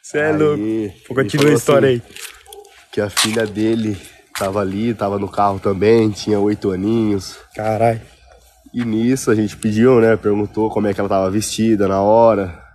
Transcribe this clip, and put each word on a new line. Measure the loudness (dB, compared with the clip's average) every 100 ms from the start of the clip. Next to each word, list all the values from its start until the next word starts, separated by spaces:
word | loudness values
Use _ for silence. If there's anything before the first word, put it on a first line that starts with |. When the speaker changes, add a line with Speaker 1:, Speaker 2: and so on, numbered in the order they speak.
Speaker 1:
Cê | -6 -4
é | -2
Speaker 2:
Aí, | 0
Speaker 1:
louco. | 0 0
Speaker 2:
ele | -4 -4 -6 -10 -8
Speaker 1:
Pô, | -4
continua | -2 2
Speaker 2:
falou | 4 4
Speaker 1:
a |
história | 4 4 4
Speaker 2:
assim, | 0 -4
Speaker 1:
aí. | -18 -20 -20 -20 -20 -20 -20 _
Speaker 2:
que | -6
a | -4
filha | -2 -2 -2 -4
dele | -2 -2 0 -4 -6 -12 -20 _ -8
tava | -4 -2
ali, | -4 -4 -4
tava | -2 -4 -4
no | -4
carro | 0 0 0
também, | -2 0 4 4 4
tinha | -2 -2 0
oito | 0 0 -4
aninhos. | -2 -2 -2 -2 -4 -6 -18 -18 -8
Speaker 1:
Caralho. | -4 0 0 0 -8 _ _ -20 _ _ _
Speaker 2:
E | -6 -4
nisso | 0 0 0 0
a | 0
gente | 0 -2
pediu, | -2 2 4 6
né, | 4 2
perguntou | 0 0 -2 -2 -2
como | 0 -2
é |
que | -2
ela | -2
tava | 0 0
vestida | -2 -4 -2 0 2 2
na | 2
hora. | 2 4 4 4 -2 -10 -20